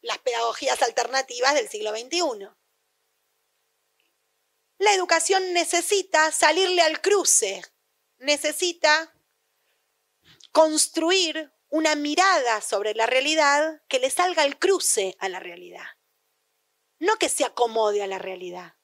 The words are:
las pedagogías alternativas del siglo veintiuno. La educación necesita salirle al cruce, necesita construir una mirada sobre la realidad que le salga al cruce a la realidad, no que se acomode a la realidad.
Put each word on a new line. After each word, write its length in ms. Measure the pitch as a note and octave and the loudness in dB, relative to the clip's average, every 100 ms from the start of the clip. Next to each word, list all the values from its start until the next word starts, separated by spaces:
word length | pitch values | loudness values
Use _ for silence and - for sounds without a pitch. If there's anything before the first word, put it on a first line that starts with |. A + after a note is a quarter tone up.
las 180 | A#3 G#3+ | -6 -6
pedagogías 640 | - A#3 A#3 - C4+ B3 | -4 -2 -2 -2 -2 0
alternativas 720 | B3 A#3 A#3+ C4 C4 A#3+ B3+ D4 | 0 0 -2 -2 -4 -2 2 2
del 120 | A3 | -2
siglo 240 | G#3+ G#3+ | -6 -6
veintiuno. 640 | G#3+ B3 E4 E4+ A3 F#3+ _ _ _ _ _ _ _ _ _ _ _ _ _ _ _ _ _ _ _ _ _ _ _ | -6 -4 -2 -2 -4 -12 _ _ _ _ _ _ _ _ _ _ _ _ _ _ _ _ _ _ _ _ _ _ _
La 160 | G4+ | 2
educación 600 | G4 F4 E4 D#4+ F#4+ F#4 | 2 2 2 2 0 0
necesita 800 | F4 E4 E4+ F4 G4+ F#4 D#4 D#4 | -2 0 0 0 -2 0 2 2
salirle 520 | D4+ D#4 D#4+ F#4+ F4+ | 4 2 4 2 4
al 180 | D#4+ D#4+ | 2 2
cruce, 640 | - G#3 - - G3+ F#3+ - _ _ _ _ _ | 0 2 4 2 0 -6 -14 _ _ _ _ _
necesita 920 | C4 D4 D4+ D4+ F4+ E4+ D4+ D4+ D#4+ _ _ _ _ _ _ _ _ _ _ _ _ _ - | -2 -2 -2 -2 -4 0 2 2 0 _ _ _ _ _ _ _ _ _ _ _ _ _ -4
construir 1000 | - D#4+ D#4 - - D#4+ F#4+ E4+ D#4 D4+ _ _ | 4 4 4 -2 -2 0 2 0 -4 -10 _ _
una 260 | D#4 D#4 D4+ | -2 0 -2
mirada 680 | D4 D4+ F#4+ F4 A#3 G#3+ | -2 2 2 2 0 -2
sobre 320 | - G3+ G#3+ | -2 -4 -2
la 140 | G#3+ A3+ | -2 0
realidad 760 | B3+ C#4 D#4+ D4 C#4+ D#4 D#4 _ | 2 0 2 4 2 0 -4 _
que 100 | C4 | -2
le 140 | B3+ | -2
salga 320 | - F4+ E4 | 0 0 2
al 160 | C#4+ C#4+ | 0 0
cruce 580 | F4+ F#4+ - - F#3+ - | 0 2 2 -2 -2 -4
a 100 | F#3+ | -8
la 120 | F#3 | -8
realidad, 480 | F3+ F3 F3 F3 - - _ _ _ _ _ _ _ _ _ _ | -12 -16 -18 -18 -18 -20 _ _ _ _ _ _ _ _ _ _
no 180 | E4 G#4+ | 0 0
que 120 | E4 | 0
se 140 | - | 0
acomode 600 | C4 - A#3+ A3+ G#3+ G#3 | -4 0 0 2 0 0
a 40 | G3+ | -4
la 120 | F#3+ | -6
realidad. 560 | F#3 F#3 F3+ F3 F3 _ | -8 -10 -12 -14 -16 _